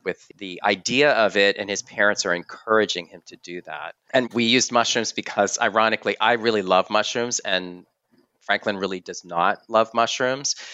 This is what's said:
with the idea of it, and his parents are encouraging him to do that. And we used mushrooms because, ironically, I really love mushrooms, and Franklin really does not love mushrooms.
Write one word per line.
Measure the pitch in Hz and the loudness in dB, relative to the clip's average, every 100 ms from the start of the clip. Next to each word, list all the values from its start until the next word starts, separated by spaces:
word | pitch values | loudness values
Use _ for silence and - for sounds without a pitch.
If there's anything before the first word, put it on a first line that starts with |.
with | 95 87 - - | -8 -8 -12 -16
the | 98 90 | -14 -4
idea | 104 98 117 123 147 | -2 -2 0 2 4
of | 113 104 98 | 4 2 4
it, | 101 98 | 2 2
and | 101 | -4
his | 98 | -6
parents | - - 104 101 98 | -6 0 2 2 -2
are | |
encouraging | 87 - - - 110 101 90 82 | -4 -6 -14 0 2 2 -2 -10
him | 90 - | -16 -20
to | 85 | -20
do | - 87 | -16 -14
that. | 85 76 82 - _ | -12 -14 -14 -16 _
And | 131 120 | -2 -2
we | 123 | 0
used | 117 123 - | 2 2 2
mushrooms | 120 113 120 110 | 0 2 0 -2
because, | - - - 101 - | -6 -6 0 0 0
ironically, | 117 107 110 110 104 - | 0 2 2 2 -2 0
I | 107 | 2
really | 120 117 107 | 2 2 0
love | 92 92 92 | 4 2 4
mushrooms, | 107 107 120 120 120 | 0 0 -2 -4 -4
and | 101 92 90 90 - _ _ _ _ _ | -4 -4 -4 -12 -20 _ _ _ _ _
Franklin | - 101 113 98 | -4 -2 -2 -4
really | 95 92 | -4 -6
does | - 90 | -10 -14
not | 87 85 92 101 - | -6 0 0 0 0
love | 113 110 | 0 2
mushrooms. | 120 117 - 127 135 143 - - | 0 -2 0 -2 -2 -6 -6 -10